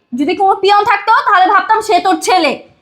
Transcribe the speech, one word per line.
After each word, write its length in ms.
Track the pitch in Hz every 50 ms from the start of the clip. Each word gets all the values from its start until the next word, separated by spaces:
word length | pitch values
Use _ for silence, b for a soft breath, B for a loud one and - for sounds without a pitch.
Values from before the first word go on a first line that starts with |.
| _ - 240
যদি 200 | 247 294 311 359
কোনো 200 | - 392 381 392
পিয়ন 280 | 392 381 392 403 415 415
থাকতো, 280 | 466 415 403 - 440
তাহলে 340 | 453 554 571 494 403 370 370
ভাবতাম 360 | 381 403 370 370 - 403 466
সে 180 | 427 - 381 349
তোর 200 | - 381 359 320
ছেলে। 440 | - - 381 359 320 269 190 - - - _ _